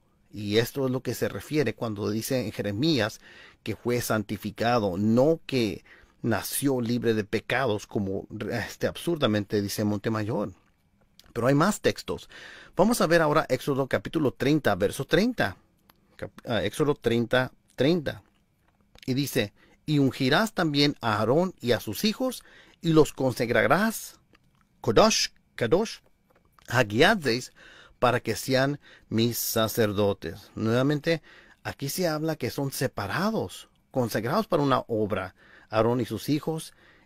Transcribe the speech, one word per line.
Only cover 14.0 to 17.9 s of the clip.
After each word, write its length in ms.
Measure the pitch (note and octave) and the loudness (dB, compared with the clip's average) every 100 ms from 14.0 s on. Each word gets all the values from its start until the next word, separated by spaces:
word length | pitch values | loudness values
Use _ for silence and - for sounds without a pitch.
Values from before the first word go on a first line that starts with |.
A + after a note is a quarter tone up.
| - D#3+ C3+ | -2 0 0
treinta, 420 | - B2+ D3+ A#2 F#2 | 0 2 2 2 2
verso 300 | G2 - - | 0 -2 0
treinta. 520 | D#3 A#3 A#3 G#2 - _ _ _ _ _ - | 2 2 0 -2 -4 _ _ _ _ _ -14
Cap-, 160 | G2 - - | -14 -10 -4
ah, 160 | G#2+ | -2
Éxodo 320 | F#2 - C#3+ C#3 | -2 0 0 0
treinta, 560 | A2+ A#2 A2+ B2+ B2+ - _ - | 0 0 2 0 0 -8 _ 0
treinta. 480 | C3+ | 2